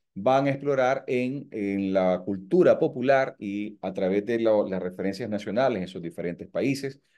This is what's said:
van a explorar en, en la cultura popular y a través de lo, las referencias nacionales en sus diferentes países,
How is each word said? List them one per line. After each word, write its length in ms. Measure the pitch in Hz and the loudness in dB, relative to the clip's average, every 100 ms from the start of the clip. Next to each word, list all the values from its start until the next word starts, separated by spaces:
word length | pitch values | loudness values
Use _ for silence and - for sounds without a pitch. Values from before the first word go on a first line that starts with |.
| _ - | _ -4
van 320 | 107 135 143 | 2 4 2
a 40 | |
explorar 520 | 135 143 139 127 135 - | 0 0 2 2 2 -2
en, 420 | 127 127 139 - | -2 -2 -6 -10
en 420 | 110 101 98 98 | -6 -4 -2 0
la 280 | 95 92 90 92 | 2 2 2 -2
cultura 540 | 98 95 180 165 110 | -6 0 4 6 6
popular 560 | 160 139 127 135 135 - | 2 0 2 2 2 -6
y 400 | 107 101 104 - | -8 -6 -8 -8
a 120 | 92 | -8
través 320 | 95 95 101 101 | -2 0 0 0
de 140 | 117 | 0
lo, 280 | 113 107 98 | 4 2 2
las 140 | 92 | -4
referencias 480 | 90 - 95 95 117 | -6 -4 -6 -4 -6
nacionales 520 | 104 - 101 131 107 | -6 -4 0 0 0
en 40 | 87 | -6
sus 140 | 95 | -8
diferentes 460 | 85 - 85 85 85 | -10 -6 -8 -8 -8
países, 540 | - 120 139 135 139 _ | -2 -2 -2 -6 -12 _